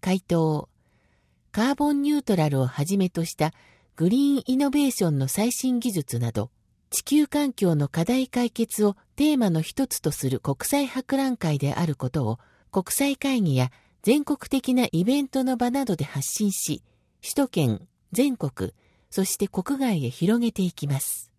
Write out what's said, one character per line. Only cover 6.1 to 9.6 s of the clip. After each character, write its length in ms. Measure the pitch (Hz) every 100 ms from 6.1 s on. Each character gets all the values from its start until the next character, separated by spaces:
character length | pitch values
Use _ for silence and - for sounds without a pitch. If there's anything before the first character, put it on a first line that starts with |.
| 120
な 140 | 117
ど、 180 | 110 101 _ _ _ _
地 120 | -
球 260 | - 294 294
環 260 | 294 285
境 220 | - 185 156
の 120 | 143
課 160 | -
題 240 | 165 254 262
解 240 | 247 240
決 320 | - 226 -
を 140 | 208 196 _ -
テ 200 | 302 285
ー 20 |
マ 120 | 214
の 120 | 160